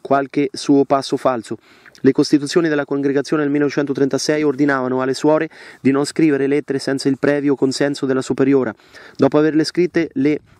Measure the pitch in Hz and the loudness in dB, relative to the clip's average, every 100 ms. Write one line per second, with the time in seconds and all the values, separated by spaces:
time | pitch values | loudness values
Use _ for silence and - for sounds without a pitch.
0 | - 139 139 147 143 - - 139 139 135 | -2 -2 0 -2 -4 -2 2 4 4 0
1 | - 139 131 123 - 113 _ _ - - | -2 -2 -2 -2 -6 -14 _ _ -20 0
2 | 139 135 143 147 143 180 165 147 143 143 | 2 2 2 2 2 0 0 -2 -2 -2
3 | 139 139 139 160 143 147 143 151 143 135 | 0 -2 -2 -2 0 0 0 0 -2 0
4 | 139 131 - 151 151 131 143 135 127 127 | 0 0 -2 0 0 0 0 0 -2 -2
5 | 131 131 151 156 160 - - - 131 139 | -2 0 2 2 -2 -10 -20 -4 0 0
6 | 143 - 156 139 135 147 147 135 - 135 | -2 0 2 2 0 -2 -4 -6 -4 -2
7 | 143 135 139 143 143 131 135 - 143 143 | -2 0 0 0 0 0 0 0 -4 -2
8 | 131 131 - 131 135 139 117 - _ - | -2 -2 -2 0 2 2 0 -6 _ -20
9 | - - - 151 156 151 151 - 175 170 | -14 0 2 4 2 0 0 0 0 -2
10 | 156 135 143 151 _ | -4 -2 -2 -2 _